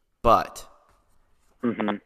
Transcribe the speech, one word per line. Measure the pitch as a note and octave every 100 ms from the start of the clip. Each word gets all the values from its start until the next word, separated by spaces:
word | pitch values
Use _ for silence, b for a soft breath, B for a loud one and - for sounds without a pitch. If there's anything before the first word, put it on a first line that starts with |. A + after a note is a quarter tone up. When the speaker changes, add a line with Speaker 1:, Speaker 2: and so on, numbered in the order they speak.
| _ _
Speaker 1:
But | A#2 G2 - - - - _ _ _ _ _ _ _ _
Speaker 2:
Mm-hmm. | A#2+ A2 G#2 G2+